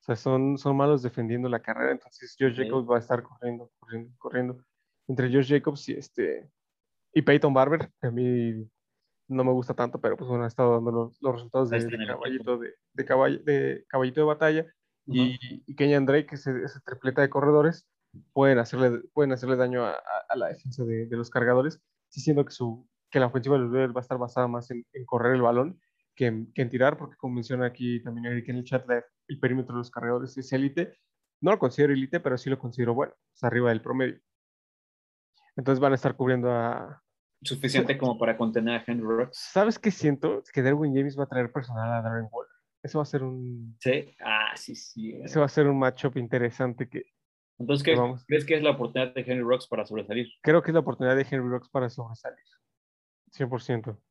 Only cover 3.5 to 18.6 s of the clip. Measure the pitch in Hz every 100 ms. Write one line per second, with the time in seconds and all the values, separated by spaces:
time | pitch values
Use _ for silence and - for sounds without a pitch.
3.5 | 120 120 _ - 113 120 123 131 127 127
4.5 | 123 _ _ _ _ - 123 127 135 131
5.5 | 143 147 143 - - - - 92 62 -
6.5 | _ _ _ _ _ _ - 143 147 147
7.5 | 135 135 156 - _ 127 117 123 123 117
8.5 | 110 110 _ _ _ _ _ _ 131 127
9.5 | 127 123 127 120 123 117 101 127 120 117
10.5 | - 123 117 117 117 117 _ 135 120 120
11.5 | 131 131 117 117 113 107 123 127 131 113
12.5 | 123 117 - _ - - 131 135 139 -
13.5 | 139 135 131 _ 135 127 135 151 151 160
14.5 | 156 160 _ _ _ - 127 127 127 123
15.5 | - - 139 143 143 135 143 147 143 139
16.5 | 127 139 135 - 123 131 131 139 143 139
17.5 | 151 151 170 _ _ _ - _ - 139
18.5 | 127